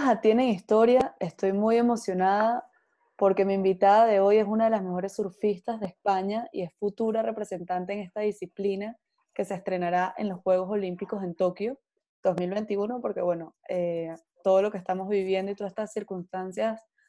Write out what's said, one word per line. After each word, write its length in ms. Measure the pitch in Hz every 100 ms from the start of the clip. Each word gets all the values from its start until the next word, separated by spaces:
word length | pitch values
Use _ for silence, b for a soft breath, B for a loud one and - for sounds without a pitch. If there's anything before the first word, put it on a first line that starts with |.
a 160 | 277 226
Tienen 300 | 220 226 254
Historia. 640 | 185 - 214 233 254 - -
Estoy 340 | 170 - 196
muy 240 | 196 214 233
emocionada 880 | 240 233 220 185 185 202 220 240 - _ _ _ _ -
porque 280 | 196 190
mi 100 | 196
invitada 520 | 196 190 185 196 214 226
de 140 | 202
hoy 160 | 196 214
es 100 | 208
una 200 | 220 226
de 40 |
las 140 | 214
mejores 320 | 185 180 196 -
surfistas 640 | 196 185 214 190 - 226
de 80 | 196
España 600 | - 202 190 190 208 240
y 100 | -
es 100 | 175
futura 480 | - 208 202 226 220
representante 720 | 220 220 208 180 180 180 180
en 60 | 202
esta 220 | 185 214
disciplina 760 | 214 202 180 - 202 196 208 240 _ _ _
que 100 | -
se 100 | 196
estrenará 600 | 185 190 185 175 180 185 -
en 120 | 208
los 100 | 180
Juegos 280 | - 185 185
Olímpicos 540 | 208 190 175 196 208
en 100 | 185
Tokio 460 | 170 185 180 214 277 _ _ _ _
dos 140 | 190 175
mil 120 | 180
veintiuno, 500 | 202 214 202 208 247
porque, 200 | 233 190
bueno, 360 | 180 170 165 _ -
eh, 460 | 185 175 170 165 165 _ _
todo 180 | 196 190
lo 80 | 208
que 80 | 208
estamos 300 | 180 190 190
viviendo 420 | 202 190 190 196
y 60 | 202
todas 160 | 202
estas 200 | 190 214
circunstancias 880 | 220 202 185 180 185 185 185 220 220 - _